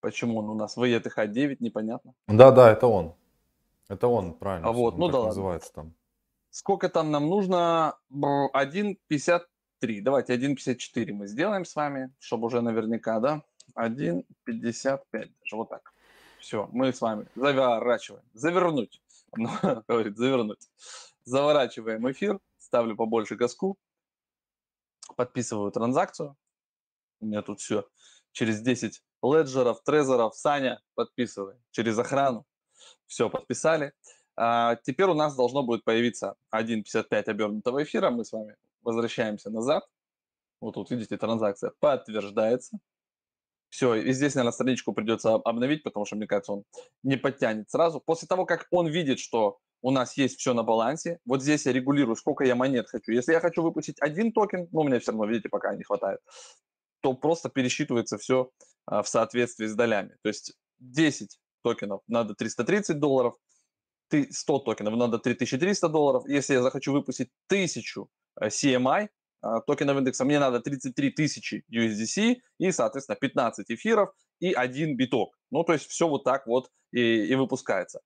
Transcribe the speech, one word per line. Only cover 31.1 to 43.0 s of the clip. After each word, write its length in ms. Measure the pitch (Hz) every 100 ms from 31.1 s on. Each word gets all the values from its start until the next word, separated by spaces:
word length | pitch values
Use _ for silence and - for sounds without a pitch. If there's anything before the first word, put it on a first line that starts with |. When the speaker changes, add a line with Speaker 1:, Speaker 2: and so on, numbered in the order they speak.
| - 117 - 98 - _
Speaker 1:
через 260 | - 117 110
охрану. 460 | 120 139 139 113 - _ _ _ - - _
Все, 220 | - 196
подписали. 640 | 175 - 120 160 160 143 _ - - _ -
А, 400 | 117 117 117 117
теперь 320 | - 135 190
у 60 |
нас 220 | 156 151 139
должно 280 | 120 135
будет 200 | 123 113
появиться 520 | - 113 120 - 98 - _
один 320 | 110 113 110
пятьдесят 260 | 101 113 107
пять 180 | 110 104
обернутого 560 | 107 107 107 123 131
эфира. 260 | 147 226 196
Мы 140 | 120
с 80 | 113
вами 240 | 110 107 - _ _
возвращаемся 640 | - 113 117 - 113 104 -
назад. 340 | 110 120 165 - _ _ _ _ _ _ _
Вот 120 | 113
тут, 180 | 110 98
видите, 260 | 123 107 101
транзакция 540 | 107 113 107 101 - -
подтверждается. 1000 | 151 131 - 107 101 104 110 123 - 208 _ _